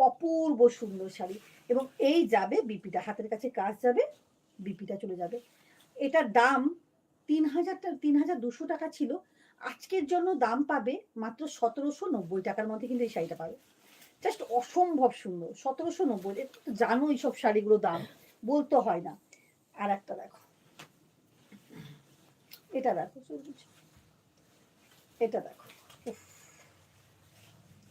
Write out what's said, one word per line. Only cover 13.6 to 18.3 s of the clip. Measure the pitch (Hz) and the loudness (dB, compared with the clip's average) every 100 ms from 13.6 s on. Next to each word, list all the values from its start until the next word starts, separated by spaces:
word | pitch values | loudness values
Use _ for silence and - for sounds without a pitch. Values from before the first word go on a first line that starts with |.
| _ _ _ - - _ | _ _ _ -20 -20 _
just | - - - 240 | -4 -4 -2 -2
অসম্ভব | 247 349 359 302 254 - | 0 2 2 4 2 2
সুন্দর, | 202 175 170 196 | -10 -8 -10 -8
সতেরোশো | 269 269 330 - 320 | -6 -4 -4 -2 -2
নব্বই, | 202 196 202 | -2 -6 -8
এটা | 262 - 311 | -10 -12 -8
তো | 208 | -2
জানো | 208 240 294 | 2 2 2
এইসব | 254 - - | 0 -2 0
শাড়িগুলো | 233 214 208 214 196 | 2 2 4 4 4
দাম | 170 - - - | -2 -6 -16 -20